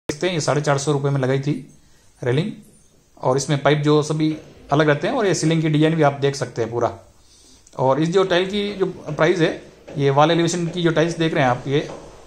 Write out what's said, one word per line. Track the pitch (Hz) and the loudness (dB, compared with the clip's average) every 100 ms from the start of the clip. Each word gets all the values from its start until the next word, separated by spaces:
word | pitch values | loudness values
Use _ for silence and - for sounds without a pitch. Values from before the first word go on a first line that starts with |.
| - | -4
सकते | 147 180 | -4 -4
हैं, | |
ये | 175 | -2
साढ़े | 135 135 | -2 -2
चार | 147 139 | 0 -2
सौ | 147 | 0
रुपये | 143 139 | -2 0
में | 139 | -2
लगाई | 127 135 | 0 0
थी | 139 147 - - _ _ _ - | -2 -6 -8 -20 _ _ _ -8
रेलिंग, | 123 131 202 - - - _ _ _ - | -2 -2 -2 -6 -18 -20 _ _ _ -6
और | 135 131 | -2 -2
इसमें | 139 143 | 0 0
पाइप | 143 147 | 2 2
जो | 147 151 | 2 2
सभी | 147 156 156 156 - - - | 2 -2 -2 -4 -10 -16 -4
अलग | 139 156 | 0 2
रहते | 143 - | 2 0
हैं, | |
और | 277 208 | -2 0
ये | |
सीलिंग | 165 156 165 | 0 0 0
की | 160 | 0
डिजाइन | 147 156 165 | 2 2 4
भी | |
आप | 147 | 2
देख | 139 139 139 | 2 -2 -2
सकते | 127 - | -6 -6
हैं | 110 | -4
पूरा। | 117 117 95 - _ _ _ - - _ - | -2 -2 -4 -20 _ _ _ -20 -20 _ -4
और | 131 131 | 0 2
इस | 165 | 2
जो | 190 | 2
टाइल | 190 175 185 | 2 0 0
की | 208 202 | -4 -4
जो | 196 185 | -4 -4
प्राइस | - - 147 160 170 | -6 -10 -2 2 4
है, | 165 - - - - - | 4 2 -12 -20 -12 -2
ये | 139 | 2
वॉल | 139 156 | 4 4
एलिवेशन | 170 170 175 170 | 4 2 0 -4
की | 180 | -2
जो | 165 | 0
टाइल्स | 156 165 165 | 2 0 0
देख | 165 | -2
रहे | 165 | 2
हैं | 131 | 0
आप, | 127 139 | 0 -2
ये, | 143 - - - - | -2 -2 -10 -18 -20